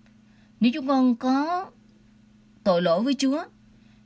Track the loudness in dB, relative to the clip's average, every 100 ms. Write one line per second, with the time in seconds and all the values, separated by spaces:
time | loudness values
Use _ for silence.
0 | _ _ _ _ _ 0 0 0 -2 2
1 | 2 0 0 0 -2 -4 -8 -16 _ _
2 | _ _ _ _ _ _ 0 2 2 0
3 | 0 0 -2 -2 -6 _ _ -20 -20 -20